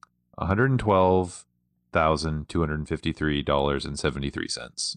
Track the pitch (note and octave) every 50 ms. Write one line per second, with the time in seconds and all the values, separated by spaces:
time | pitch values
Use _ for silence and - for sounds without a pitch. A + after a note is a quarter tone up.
0 | - _ _ _ _ _ _ - - E2+ G2 G#2 B2 C#3 C3 B2 - G#2+ G2 F#2+
1 | F#2 F#2 F#2 F#2 F#2 F2 - - - _ _ _ _ _ _ _ _ _ - F2
2 | D#2+ D#2 D#2+ D2 D#2 D#2+ D#2 D2+ D2 - - E2+ E2 D2+ D2+ D2+ D2+ - E2 D2
3 | - E2 D#2 - D2+ D#2+ D2 C#2+ C#2+ - D2 C#2 C#2 C#2+ C#2 C2+ - C#2+ C#2+ -
4 | - D2+ C2+ C#2 C#2 C#2 - - G1+ - - - - - - - - - -